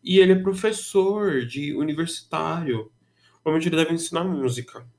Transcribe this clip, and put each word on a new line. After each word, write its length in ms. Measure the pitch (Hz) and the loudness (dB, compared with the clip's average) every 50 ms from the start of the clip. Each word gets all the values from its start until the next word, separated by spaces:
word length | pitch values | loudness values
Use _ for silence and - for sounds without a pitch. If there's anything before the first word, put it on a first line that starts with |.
| _ | _
E 160 | - 180 190 | 4 6 6
ele 120 | 190 185 190 | 8 8 6
é 40 | |
professor 1080 | 185 185 196 190 185 - 220 226 - - - - 196 190 196 202 214 208 196 156 131 120 | 4 4 -2 -4 -2 -2 -4 -4 -4 -10 -2 0 2 2 2 0 0 -2 0 0 -2 -4
de 300 | 120 117 139 147 147 - | -4 -8 -8 -8 -6 -4
universitário. 1160 | - 147 156 147 151 165 170 - - - _ - 160 160 165 160 170 170 143 120 113 107 - _ _ _ _ _ _ _ _ _ _ _ | -4 -4 -4 -2 -4 -4 -6 -6 -12 -12 _ -6 -4 -4 -4 -4 -4 -4 -4 -4 -4 -4 -10 _ _ _ _ _ _ _ _ _ _ _
Provavelmente 260 | 156 156 160 160 175 | 0 0 2 0 0
ele 140 | 165 160 160 | 2 2 2
deve 120 | 156 165 | 2 0
ensinar 280 | 165 165 - 170 165 175 | -4 -4 -4 -4 -4 -2
música. 640 | 190 180 147 135 127 120 123 120 - - - - - _ | -2 -2 -2 -2 -2 -2 -4 -8 -12 -16 -20 -20 -20 _